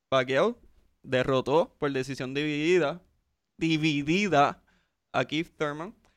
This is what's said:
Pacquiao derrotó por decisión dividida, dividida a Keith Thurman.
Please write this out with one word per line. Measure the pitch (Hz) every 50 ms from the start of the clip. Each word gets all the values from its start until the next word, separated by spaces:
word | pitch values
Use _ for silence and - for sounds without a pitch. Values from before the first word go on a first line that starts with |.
| _ _
Pacquiao | - 135 127 127 131 135 175 220 240 - - - _ _ _ _ _ _ _
derrotó | - 127 127 127 139 135 131 120 135 139 160 208 - - _
por | - 143 139
decisión | 135 131 135 139 - 139 127 131
dividida, | 143 151 151 151 147 151 165 180 180 156 139 160 175 - _ _ _ _ _ _ _ _ _ _ -
dividida | 160 165 160 156 151 160 147 143 143 147 165 190 208 196 151 139 143 127 - - _ _ _ _ _ _ _ _ _ _ -
a | 123 131
Keith | - 143 151 170 170 _ _
Thurman. | 156 147 147 151 165 202 226 _ _ _ _